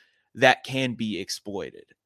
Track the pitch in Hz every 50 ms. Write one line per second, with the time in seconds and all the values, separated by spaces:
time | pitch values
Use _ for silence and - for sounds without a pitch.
0 | _ _ _ _ _ _ _ 110 127 131 - - - - 135 135 131 127 117 113
1 | 113 107 101 85 95 - - - _ 104 98 95 80 64 50 50 - _ _ _
2 | _